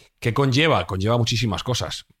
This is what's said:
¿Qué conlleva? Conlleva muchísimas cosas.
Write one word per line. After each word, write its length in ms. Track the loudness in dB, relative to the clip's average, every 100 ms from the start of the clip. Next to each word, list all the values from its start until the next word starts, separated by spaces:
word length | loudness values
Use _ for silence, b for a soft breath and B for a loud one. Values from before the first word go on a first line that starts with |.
| B -6
¿Qué 120 | -4
conlleva? 540 | 0 2 4 4 2 0
Conlleva 320 | -2 0 2
muchísimas 440 | 0 0 -2 -2
cosas. 440 | -4 -4 -4 -10 -14 _